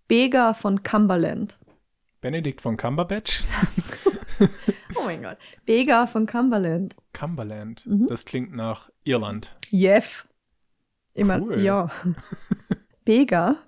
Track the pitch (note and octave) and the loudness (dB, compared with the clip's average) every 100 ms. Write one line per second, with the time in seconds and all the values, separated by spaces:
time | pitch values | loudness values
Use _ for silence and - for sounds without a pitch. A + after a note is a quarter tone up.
0 | _ A#3 B3+ C4 A#3 A3 G3+ G3 - G#3+ | _ 4 4 4 2 2 -2 -2 0 2
1 | G#3 F3+ E3 - G#3 - _ _ _ _ | 4 2 0 -2 -8 -12 _ _ _ _
2 | _ _ B2+ D#3+ D3 - A#2+ A2 B2 D3 | _ _ -6 -4 -6 -6 -6 -4 -4 -4
3 | F3 G3+ - - - - - - - - | -2 -4 -4 -4 -2 0 -2 -2 -6 -4
4 | - - - - G3+ - - - - - | -4 -4 -6 2 2 4 -4 -6 -8 -6
5 | A#3+ D#3+ A2+ - - - - A3+ C4 A#3 | -4 -6 -10 -14 -20 -10 2 2 6 4
6 | A#3 A3 A3 A#3+ B3+ G#3+ F3 E3 F#3+ - | 4 0 -2 0 0 2 0 -2 -4 -10
7 | _ - D#3 E3+ - G#2+ G#2+ - A#3 G3+ | _ -10 -8 -8 -8 -10 -14 -14 -2 2
8 | A#3+ A#2 - B2+ A#2+ B2 A2+ G#2+ - _ | 2 0 -6 -6 -6 -6 -6 -6 -12 _
9 | - B2 G#2 G#2 - - - F#3+ F#3+ G#3 | -2 -2 -2 -8 -12 -16 -4 2 4 4
10 | - - - _ _ _ _ _ _ _ | 2 -10 -18 _ _ _ _ _ _ _
11 | _ - G3+ F#3+ G#3+ G3+ G3 G3 F3 - | _ -2 0 0 -2 0 0 0 -2 -4
12 | F3+ E3 - - - - - - _ _ | -6 -6 -10 -16 -8 -8 -4 -8 _ _
13 | - A3+ C#4 F3 F3 D4+ | 2 4 4 4 2 -2